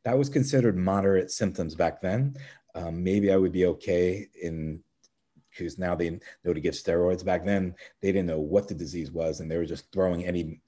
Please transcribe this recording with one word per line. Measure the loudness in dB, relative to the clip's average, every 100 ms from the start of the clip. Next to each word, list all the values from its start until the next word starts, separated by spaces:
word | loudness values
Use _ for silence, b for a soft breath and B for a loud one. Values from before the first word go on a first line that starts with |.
That | 0 2
was | 2
considered | 2 2 4 4 4
moderate | 2 2 4 4 2
symptoms | 0 -2 -2 -4
back | 0 0 0
then. | -2 0 0 -4 B B _
Um, | -10 -6 -4
maybe | 0 2 4
I | 4
would | 4
be | 4 2
okay | 2 0 2 2 0 -8 -10
in, | -8 -6 -6 -8 -14 _ _ _ _ _ _ -12
'cause | -10 -6
now | -4
they | -2 -2 -6 -12 B
know | -4
to | -2
give | -2
steroids. | -4 0 2 2 0
Back | 0 -2
then, | 0 0 -2 -6 B B
they | 0
didn't | 0 0
know | -2
what | 0 0 0
the |
disease | -4 -8 -8 -8
was, | -4 -4 -4
and | -4
they | -4
were | -4
just | -6 -8
throwing | -2 0 0
any, | -2 -4 -4 -8